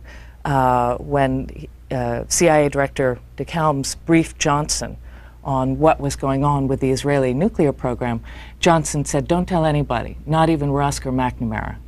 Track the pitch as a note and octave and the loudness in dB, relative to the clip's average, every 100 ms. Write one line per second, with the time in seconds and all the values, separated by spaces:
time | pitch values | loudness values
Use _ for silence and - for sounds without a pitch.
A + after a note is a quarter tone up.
0 | - - - - D3+ C3+ B2+ B2 A#2+ B2 | -18 -20 -20 -12 -2 2 4 4 2 -2
1 | D3+ C#3+ C3+ C3 - - - - - C3+ | -2 2 2 0 -6 -12 -16 -18 -8 -4
2 | A#2+ A#2 A#2 - E3+ D3+ C#3+ C#3+ C#3 - | -2 -4 -4 2 4 6 4 2 -2 0
3 | C3 B2 - - C3+ E3+ D#3 C#3 C3 - | 0 -2 -8 -12 -8 0 0 0 -2 -8
4 | - E3 D#3 - D#3 C#3+ D3+ - A2 - | 2 2 2 -2 0 0 0 -4 -6 -10
5 | - - - - - C3+ C3 C3+ D#3 - | -16 -20 -20 -14 -4 -2 0 2 2 2
6 | C#3 - C#3 C3+ D3 C#3+ C3+ C3 C3+ C3 | -2 -4 -2 0 2 2 0 0 0 0
7 | C#3 C#3+ C3 B2+ G3+ - D3 C3+ C3 A#2 | 2 2 2 2 0 2 0 0 -4 -4
8 | B2 A2+ - - - - F3+ E3 D3 D3 | -4 -4 -8 -16 -18 0 4 4 2 -4
9 | C#3 D3 B2 E3+ F3+ F3 D#3+ D3 C#3+ A#2+ | -2 -2 0 0 0 0 2 0 0 -4
10 | - - C#3 D#3+ D#3+ D#3+ C#3+ C#3 C#3+ C#3 | -4 -10 -2 2 4 2 0 0 0 -2
11 | C#3 B2+ B2+ - A#2 G#2+ G2+ - | -4 -2 -2 -2 -4 -4 -6 -10